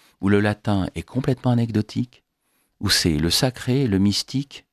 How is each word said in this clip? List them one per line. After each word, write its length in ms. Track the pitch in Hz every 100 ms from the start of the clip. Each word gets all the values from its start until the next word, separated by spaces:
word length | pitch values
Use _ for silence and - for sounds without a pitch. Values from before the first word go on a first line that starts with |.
| _ -
où 80 | 98
le 100 | 101
latin 480 | 104 104 - 101 90
est 80 | -
complètement 480 | - 123 131 127 127
anecdotique, 720 | 120 117 110 104 - 123 _ _ _ _ _ _ -
où 80 | 104
c'est 300 | - 92 76
le 120 | 80
sacré, 560 | - 131 - - 123 131
le 120 | 95
mystique 680 | 101 101 - 131 139 - _